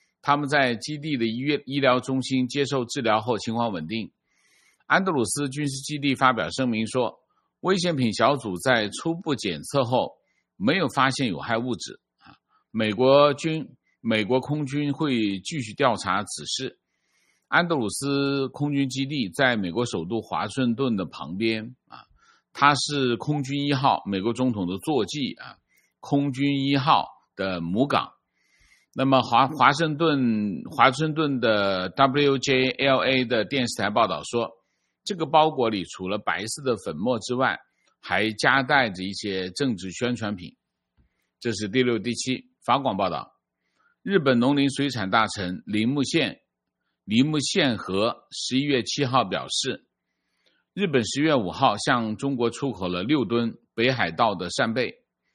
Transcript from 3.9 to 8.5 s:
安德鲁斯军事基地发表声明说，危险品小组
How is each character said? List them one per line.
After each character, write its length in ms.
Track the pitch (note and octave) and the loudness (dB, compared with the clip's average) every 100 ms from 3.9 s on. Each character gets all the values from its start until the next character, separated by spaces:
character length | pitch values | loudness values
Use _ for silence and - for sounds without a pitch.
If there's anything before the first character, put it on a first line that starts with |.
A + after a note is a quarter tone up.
| A2+ G2 _ _ _ _ _ _ _ - | -8 -8 _ _ _ _ _ _ _ 0
安 180 | E3+ | 0
德 80 | F#3+ | 2
鲁 120 | D3+ | 0
斯 240 | G#2+ C#3+ C#3+ | 0 0 -4
军 200 | C#3 D3 | -2 -4
事 120 | C3+ | -4
基 180 | - D3 | -8 -4
地 160 | C#3+ B2+ | -2 2
发 160 | C3 | 2
表 180 | A2+ E2 | 2 -2
声 180 | - B2+ | -2 -2
明 160 | A2 A2 | -2 -2
说， 280 | C3 A#2 - _ _ _ _ | -2 -2 -4 _ _ _ _
危 180 | F3 F#3+ | 0 0
险 160 | F3 | 2
品 180 | D3 A#2+ | 2 0
小 220 | G2 A#2 | 4 4
组 220 | C#3+ A2 | 2 -2